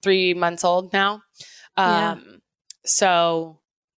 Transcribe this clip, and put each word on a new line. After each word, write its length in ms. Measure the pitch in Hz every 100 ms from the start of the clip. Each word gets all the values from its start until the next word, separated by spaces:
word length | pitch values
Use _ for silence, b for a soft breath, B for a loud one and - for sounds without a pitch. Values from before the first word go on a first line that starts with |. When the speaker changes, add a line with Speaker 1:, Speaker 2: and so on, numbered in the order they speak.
Speaker 1:
three 320 | 196 190 185
months 280 | 175 175 170
old 300 | 180 180 185
now. 300 | 196 196 214 _ - B B B -
Speaker 2:
Yeah. 360 | 185 170 165
Speaker 1:
Um, 300 | 170 - 92 _ _ - -
so, 760 | - - 190 175 170 165 165 156 _ _ _